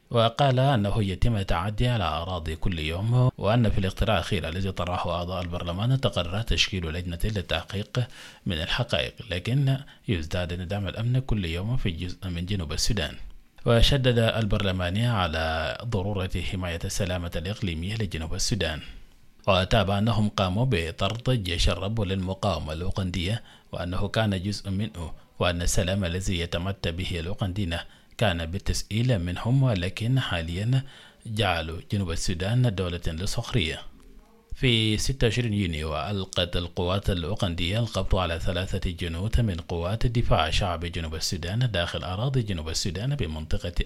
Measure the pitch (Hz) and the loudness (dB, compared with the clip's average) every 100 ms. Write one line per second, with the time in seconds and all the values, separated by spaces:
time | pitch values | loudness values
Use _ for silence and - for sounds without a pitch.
0 | - 120 113 - 143 127 135 131 101 98 | -2 2 4 4 4 6 4 4 2 2
1 | 98 90 - 110 95 87 98 104 123 120 | 0 2 2 2 0 0 0 0 2 2
2 | 82 76 85 90 80 80 101 85 78 78 | 0 -2 -2 -4 -4 -2 0 0 -2 -2
3 | 107 123 127 - 95 117 107 101 92 - | 2 4 4 2 2 4 4 4 2 2
4 | 107 98 - 98 78 85 95 92 87 90 | 2 2 0 -2 -2 -2 -2 -2 -2 -2
5 | 90 85 87 90 90 87 87 90 120 135 | -2 -4 -4 -4 -4 -4 -4 -2 2 2
6 | 120 98 85 98 117 - - 95 85 78 | 2 0 -2 0 0 2 0 -2 -4 -4
7 | 90 85 107 107 82 80 - 95 104 - | -4 -2 -2 -2 -2 -4 -2 -6 -4 -2
8 | 120 - - - - 82 - - 123 87 | -4 -6 -18 -10 -4 -2 -2 -2 0 0
9 | 64 - - 107 - 131 135 135 - - | -2 -6 -8 -6 -2 0 2 0 -4 -10
10 | - 90 80 92 87 87 87 101 95 87 | -4 -2 -2 -2 -2 -4 -4 -4 -4 -2
11 | 120 127 131 113 87 85 101 123 107 80 | 0 0 2 0 0 -2 0 0 0 -2
12 | 87 - 92 85 90 101 76 82 - 120 | -6 -6 -6 -4 -2 -2 -2 0 0 0
13 | 151 - - - - - 120 117 - 143 | -2 -6 -12 -14 -20 -4 2 4 6 4
14 | 127 117 113 113 107 104 95 92 87 98 | 4 4 2 2 0 2 2 0 0 0
15 | 120 110 87 82 80 80 80 - 120 110 | 0 2 0 0 -2 -2 -2 -6 -4 -2
16 | 95 98 92 95 - 95 90 82 101 - | 0 -2 -2 -2 -2 -4 -4 -4 -4 -2
17 | 95 90 87 87 85 104 95 80 87 110 | -2 -2 -4 -4 -4 -4 -2 -2 -2 -2
18 | 101 80 80 85 - - 80 76 - - | -2 -4 -4 -2 0 0 0 -4 -8 -14
19 | - - - - - 92 95 113 92 101 | -18 -20 -20 -4 2 4 6 4 4 2
20 | 110 110 104 - 95 95 131 95 82 - | 2 2 2 2 0 2 2 2 0 -2
21 | 98 110 127 127 92 87 107 90 95 113 | -2 -2 0 0 0 2 2 2 0 0
22 | 92 95 92 95 104 80 78 78 90 98 | 0 0 -2 -2 0 0 -2 -4 -2 0
23 | 92 92 85 113 - - _ 95 87 90 | 0 0 0 -2 -4 -20 _ -8 -4 0
24 | 98 117 110 95 95 104 - 95 110 87 | 0 2 2 2 -2 -4 -2 -2 -2 -6
25 | 78 - - - 90 87 87 - 90 98 | -10 -10 -12 -2 0 2 2 2 2 0
26 | 90 90 95 87 85 85 90 101 90 82 | 0 -2 0 0 -2 -2 -4 -4 -4 -4
27 | 80 87 82 98 98 92 90 82 - - | -4 -4 -4 -2 -2 -2 -2 -4 -6 -18
28 | - - 110 85 80 95 - 90 - 104 | -16 0 2 2 -2 -4 -2 -2 0 0
29 | 120 110 85 90 131 135 131 101 87 - | 2 2 0 -2 2 4 4 2 -2 -2
30 | 110 135 - 87 82 87 110 131 135 - | 0 2 0 -2 -2 -2 0 0 0 -10
31 | - - - 107 101 85 80 82 - 104 | -20 -18 -6 0 2 2 -2 -6 -4 -2
32 | 92 80 - 87 92 123 123 95 90 87 | 0 0 0 0 0 2 2 2 -2 -4
33 | - 80 98 - - 123 80 71 - - | -4 -4 -2 -2 0 0 0 -2 -10 -16
34 | - - - - _ - 131 117 110 104 | -20 -20 -20 -20 _ 0 4 4 4 2
35 | - 131 120 117 120 104 92 78 80 76 | 0 2 2 2 0 2 0 0 -2 -2
36 | 73 101 92 - 87 90 85 - 90 98 | -2 -4 -4 -2 0 0 -2 -2 0 0
37 | - 90 78 - 98 85 87 107 113 95 | 0 0 0 -2 0 0 0 0 0 -2
38 | 92 95 87 82 98 87 92 98 95 85 | 2 2 2 0 -2 0 -2 -2 -2 -2
39 | 87 85 104 - 117 82 - 87 85 110 | -4 -2 2 2 2 0 -4 -4 -2 0
40 | 127 117 117 104 78 - 98 82 85 85 | 2 4 4 6 4 2 2 0 -4 -6
41 | 80 78 - 90 85 110 127 92 85 87 | -6 -4 -4 -4 -2 0 0 0 -2 -4
42 | 82 92 131 131 107 82 78 - 101 87 | -6 -2 0 0 0 -2 -2 -2 -2 -2
43 | 127 143 82 80 78 - 87 - | -2 -2 -2 -4 -2 -2 0 -2